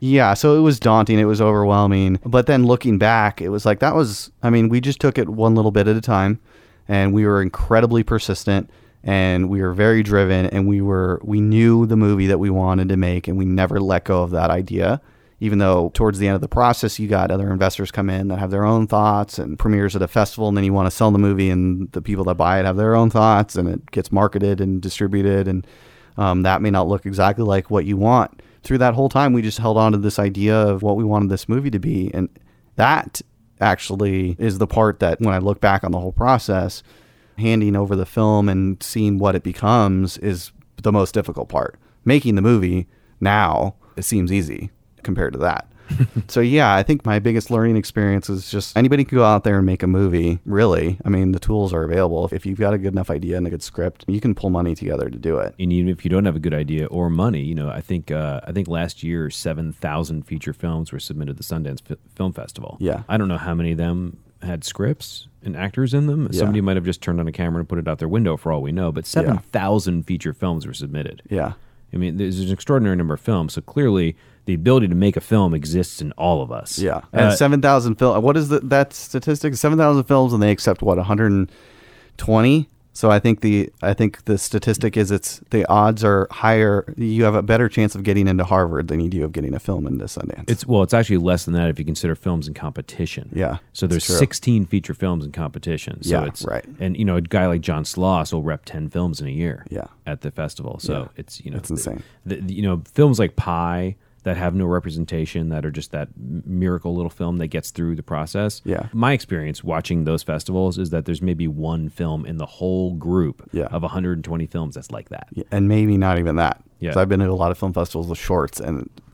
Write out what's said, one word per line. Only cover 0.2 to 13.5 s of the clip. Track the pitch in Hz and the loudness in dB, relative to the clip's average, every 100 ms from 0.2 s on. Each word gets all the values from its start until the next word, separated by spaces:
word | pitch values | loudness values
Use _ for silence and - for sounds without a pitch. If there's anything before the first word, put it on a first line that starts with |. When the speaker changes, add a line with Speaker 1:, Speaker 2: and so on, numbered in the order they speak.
| 113 | 6
Speaker 1:
so | 101 151 151 | 4 4 6
it | |
was | 160 131 | 6 4
daunting, | 117 110 107 107 | 4 4 4 4
it | |
was | 107 107 | 4 4
overwhelming. | 107 104 101 101 101 98 95 95 - | 4 4 4 4 4 4 2 0 2
But | 123 123 | 2 4
then | 139 120 | 4 4
looking | 123 127 101 | 4 2 2
back, | 107 113 104 - | 4 4 2 -2
it | 85 | -4
was | 101 | -2
like, | 110 101 | 0 2
that | 139 | 2
was, | 156 131 101 - _ | 2 0 -2 -14 _
I | 120 | 2
mean, | 117 110 | 4 4
we | 120 | 2
just | 131 139 | 0 0
took | 143 131 | 0 0
it | 107 | -2
one | 110 113 | 2 4
little | 113 107 | 4 4
bit | 104 104 | 4 2
at | 110 | 2
a | |
time, | 110 101 98 110 _ _ _ _ - | 2 2 2 -2 _ _ _ _ -2
and | 101 98 | 0 2
we | 101 | 4
were | 104 101 | 4 2
incredibly | 95 - - 113 117 117 | 0 -2 2 4 4 2
persistent, | 107 113 - 95 - 98 - _ _ _ | 0 -2 -2 -4 0 0 -2 _ _ _
and | - 98 92 90 92 | -2 0 2 0 0
we | 98 | 0
were | 95 | -2
very | 90 107 113 | 2 4 4
driven, | 104 104 95 92 92 | 4 2 4 2 2
and | 98 98 | 2 2
we | 101 | 2
were, | 98 95 92 90 | 0 0 0 -2
we | 107 104 | -2 0
knew | 107 107 117 117 113 | 4 6 6 6 4
the | 110 | 4
movie | 104 101 95 | 4 4 2
that | 95 | 2
we | 98 | 2
wanted | 95 92 95 95 | 0 2 2 2
to | 92 | 0
make, | 90 90 87 | 0 -2 -2
and | 95 | -2
we | |
never | 92 | 0